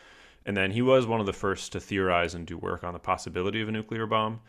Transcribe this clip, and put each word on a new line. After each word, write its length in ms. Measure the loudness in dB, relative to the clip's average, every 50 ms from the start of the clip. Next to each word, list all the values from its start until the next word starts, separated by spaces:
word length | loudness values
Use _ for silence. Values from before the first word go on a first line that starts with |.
| -20 -20 -20 -20 -20 -20 -20 _ -6
And 100 | -4 0
then 140 | 0 0 2
he 100 | 2 2
was 240 | 6 6 6 6 6
one 140 | 4 0 0
of 80 | 0
the 60 | -2 -2
first 400 | -2 0 -2 -2 -2 -4 -8 -8
to 60 | -8
theorize 540 | -6 -2 0 2 2 4 4 4 2 0 -2
and 140 | -6 -8
do 100 | -8 -8
work 260 | -6 -6 -6 -6 -4 -6
on 100 | -8 -8
the 60 | -6
possibility 640 | -2 -2 -2 -2 -2 -6 -4 -2 -2 -2 -2 -2
of 80 | -4 -4
a 20 |
nuclear 360 | -4 -6 -6 -6 -6 -4 -2
bomb. 320 | 0 2 2 2 0 -4 -8 -12